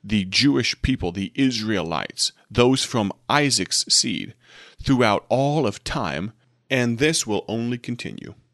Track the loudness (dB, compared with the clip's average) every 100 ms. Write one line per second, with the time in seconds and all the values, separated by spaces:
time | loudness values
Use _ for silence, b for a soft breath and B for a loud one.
0 | 0 0 2 2 4 4 0 -2 -2 -2
1 | -2 -4 -6 0 0 0 -2 -2 -2 -4
2 | -6 -6 -6 b b 4 4 4 0 -2
3 | -2 -4 0 2 2 0 0 -2 0 0
4 | 0 -4 -8 -14 B B B B 0 4
5 | 4 4 2 0 2 2 0 -2 -8 -4
6 | -4 -4 -6 -10 _ _ _ 0 0 2
7 | 0 0 -2 -2 -2 -4 -4 -6 -8 -8
8 | -8 -12 -16 -18 _